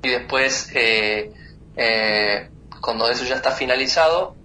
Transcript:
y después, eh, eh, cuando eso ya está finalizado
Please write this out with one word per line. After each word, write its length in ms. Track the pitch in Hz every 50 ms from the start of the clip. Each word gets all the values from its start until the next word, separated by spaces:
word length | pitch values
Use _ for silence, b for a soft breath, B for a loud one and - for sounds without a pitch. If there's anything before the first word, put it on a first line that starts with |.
y 80 | - 131
después, 600 | 123 123 123 - 139 131 131 135 135 - - - -
eh, 580 | - 117 113 113 110 107 107 107 107 107 - B B B B B B - - -
eh, 760 | - 120 113 113 110 110 107 107 104 107 104 101 101 - - - - - - - -
cuando 260 | - - 117 113 113 117
eso 160 | 123 123 131
ya 120 | 123 131
está 160 | 131 - 135
finalizado 840 | 131 - 139 127 127 131 135 131 - 170 160 160 165 175 185 180 - -